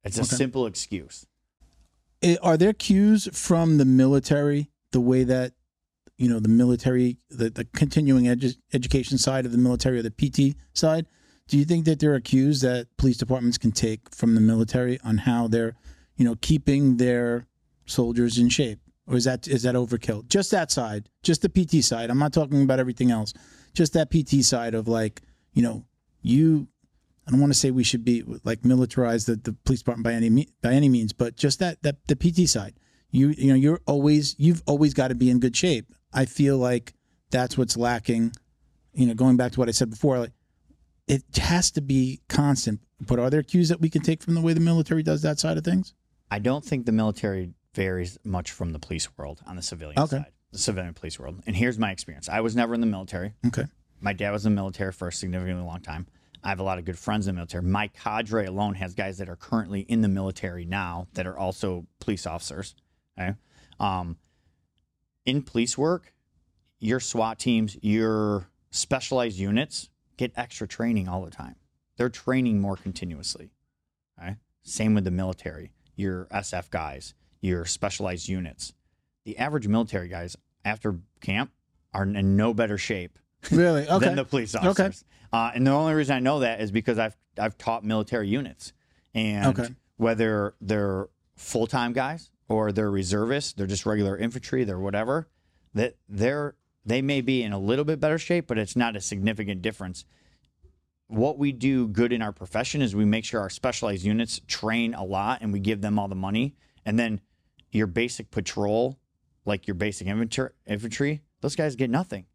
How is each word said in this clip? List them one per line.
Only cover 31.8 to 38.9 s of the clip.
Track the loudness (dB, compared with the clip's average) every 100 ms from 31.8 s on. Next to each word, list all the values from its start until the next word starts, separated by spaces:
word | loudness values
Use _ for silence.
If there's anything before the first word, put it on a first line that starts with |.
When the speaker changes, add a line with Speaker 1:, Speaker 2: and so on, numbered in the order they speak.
Speaker 2:
that | -4 -4 -2
the |
P | 2 2
T | 4
side. | 2 0 -6 _ _ _ _
You, | 2 4
you | 4 6
know, |
you're | 6 6 2 0
always, | 2 4 4 2 2
you've | 4 4 0
always | 4 4
gotta | 4 0
be | 4 4
in | 4
good | 2
shape. | 2 0 0 -4 _ _
I | -2
feel | -2 2 2 4
like | 2 0 -4 _ _ _ _
that's | -2 0 0
what's | 0 0
lacking. | 0 0 0 0 0 -4 _ _ _ _ _